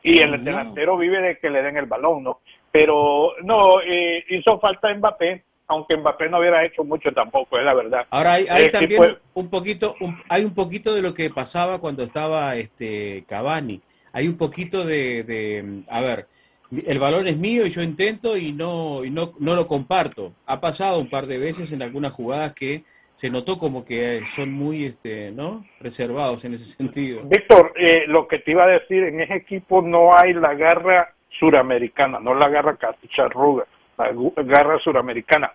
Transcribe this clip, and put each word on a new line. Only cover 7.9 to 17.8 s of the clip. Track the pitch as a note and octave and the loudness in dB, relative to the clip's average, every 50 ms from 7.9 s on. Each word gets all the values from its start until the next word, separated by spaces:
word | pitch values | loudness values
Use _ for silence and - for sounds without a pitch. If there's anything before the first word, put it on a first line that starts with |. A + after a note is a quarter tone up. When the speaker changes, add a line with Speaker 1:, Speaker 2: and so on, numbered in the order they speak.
| B2+ B2 B2 _ | -2 -4 -4 _
Speaker 3:
Ahora, | - C#3 D#3+ F3 F3 | -2 2 2 4 4
hay, | F3+ F#3+ F3+ | 2 2 2
hay | F3 F3 | 2 2
Speaker 1:
Eh, | D#3+ | 2
sí | D#3 | 2
Speaker 3:
también | - G3+ E3 - G#3 G3+ | 2 0 0 2 6 6
Speaker 1:
fue | E3+ - - - _ _ _ | 6 6 4 -2 _ _ _
Speaker 3:
un | F#3 F#3 F3 | -10 -8 -6
poquito, | G3 F#3 F3+ G3+ G#3 E3+ A3 F3+ - - | -6 -6 -6 -6 -6 -4 -6 -6 -6 -8
un, | F#3 F3 E3+ - - - | -10 -10 -10 -12 -8 -2
hay | E3+ F#3+ G#3+ | -2 0 0
un | G#3 E3+ | -2 -2
poquito | G3+ F#3 E3 F3+ G3+ - A3 G#3+ | -4 -4 -4 -6 -6 -4 -2 -2
de | G3+ | -2
lo | F#3 F3+ F3 | -2 -4 -4
que | E3+ D#3+ - | -4 -6 -6
pasaba | - C3+ B2+ - - F3 F3 F3+ F#3 F3+ | -6 -8 -10 -6 -4 -4 -2 -2 -4 -6
cuando | E3+ D#3 C#3 C3 B2 | -6 -8 -8 -8 -10
estaba, | A#2 - D3+ D#3 D#3 D#3+ D#3 C#3+ C#3 B2+ | -8 -6 -6 -4 -4 -4 -2 -4 -4 -6
este, | A#2 A2 G#2+ _ _ A#2+ A2 G#2+ G#2 G#2 G#2 G2 F#2+ F2+ | -6 -8 -10 _ _ -10 -8 -8 -8 -8 -8 -10 -12 -12
Cavani. | _ G2+ G#2 B2 C#3+ D#3+ D#3+ C#3+ A#2 G2+ F#2 _ _ _ _ _ _ | _ -10 -6 -4 -4 -4 -4 -6 -10 -12 -14 _ _ _ _ _ _
Hay | - A#2+ C#3+ E3+ | -8 -4 -4 -4
un | E3 | -2
poquito | E3+ E3 D3 - F3 F#3 F3 - F#3+ F3 | -4 -6 -6 -6 -10 -10 -6 -6 -6 -4
de, | D#3+ D#3 D3 C3 B2+ A#2+ A#2 A2 | -4 -4 -4 -4 -4 -6 -6 -8
de, | A#2 A#2 A2 G#2+ G#2+ G#2 G#2 G2+ G2+ G2+ G2 F#2 - | -8 -8 -6 -6 -6 -6 -8 -8 -12 -14 -14 -14 -8
a | A#2 A#2 | -6 -4
ver, | B2+ C3 A#2 G#2 - _ _ _ _ _ _ _ _ _ B2 C3+ - | -4 -4 -4 -6 -10 _ _ _ _ _ _ _ _ _ -12 -8 -6
el | A#2 C3 C3+ | -4 -2 0
balón | C#3 C#3 D#3+ F#3 F#3+ F#3 | 0 0 0 0 -2 -2
es | D#3 | -4
mío | D3+ F3+ G#3+ A#3 A#3+ G#3+ | -4 -2 -2 0 0 -2
y | F3 | -2
yo | - F3 | -4 -6